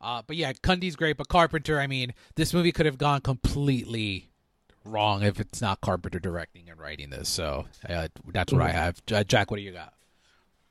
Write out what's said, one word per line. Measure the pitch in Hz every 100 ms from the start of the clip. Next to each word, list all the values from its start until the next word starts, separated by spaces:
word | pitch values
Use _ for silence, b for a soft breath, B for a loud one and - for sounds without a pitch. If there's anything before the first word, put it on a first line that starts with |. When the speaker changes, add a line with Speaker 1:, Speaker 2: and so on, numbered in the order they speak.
Speaker 1:
Uh, | 117 120 113
but | 160
yeah, | 139
Cundey's | 131 - 185 185 147
great, | 160 147
but | 143
Carpenter, | 180 165 160 143 151
I | 139
mean, | 131 123 - b -
this | 160
movie | 175 175
could | - 156
have | 131
gone | 147 139
completely | 143 127 - 143 143 127 - 117 104 92 - _ _ _ _ _
wrong | 104 107 104 98
if | 104 98
it's | 104 -
not | 104 95
Carpenter | - 90 92 87
directing | 90 85 80 92 85
and | 82
writing | 76 76 71
this. | 65 -
So, | - 80 69 - - -
uh, | 87 80 - -
that's | 92 90
what | -
I | 80
Speaker 2:
Mm-hmm. | 82
Speaker 1:
have. | 85 - -
J-, | 107
Jack, | 104 117 98
what | 104
do |
you | 98
got? | 87 78 _ _ _ _ _ _ _ _